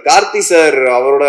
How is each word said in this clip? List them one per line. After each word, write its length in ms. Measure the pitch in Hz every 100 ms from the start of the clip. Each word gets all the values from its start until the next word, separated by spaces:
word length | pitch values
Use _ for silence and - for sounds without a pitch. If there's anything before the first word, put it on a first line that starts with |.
கார்த்தி 340 | - 175 208 208
சார் 380 | 196 170 160 135 131
அவரோட 360 | 123 131 139